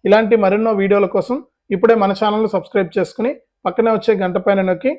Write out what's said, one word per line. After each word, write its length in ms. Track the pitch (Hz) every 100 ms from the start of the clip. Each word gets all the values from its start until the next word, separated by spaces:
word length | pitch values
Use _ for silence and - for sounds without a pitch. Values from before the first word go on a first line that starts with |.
| 214
ఇలాంటి 300 | 214 220 220
మరెన్నో 360 | 190 202 220
వీడియోల 340 | 202 196 202 214
కోసం 380 | 196 170 269 - _ _
ఇప్పుడే 240 | 185 226 226
మన 160 | 196
ఛానల్ను 360 | 196 214 214 220
సబ్స్క్రైబ్ 500 | 190 - 208 180 208
చేసుకుని 380 | 180 - 226 - _ _ 196
పక్కనే 260 | - 226
వచ్చే 220 | 220 220
గంట 240 | 202 185 185
పైన 240 | 185 196
నొక్కి 300 | 190 180 262